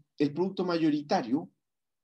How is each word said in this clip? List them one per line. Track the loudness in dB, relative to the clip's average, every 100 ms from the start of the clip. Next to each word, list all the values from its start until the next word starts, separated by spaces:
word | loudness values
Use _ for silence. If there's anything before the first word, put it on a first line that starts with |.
| _ -2
el | -2
producto | 0 -2 -2
mayoritario | -2 2 2 2 0 -2 0 -2 -4 _ _ _ _ _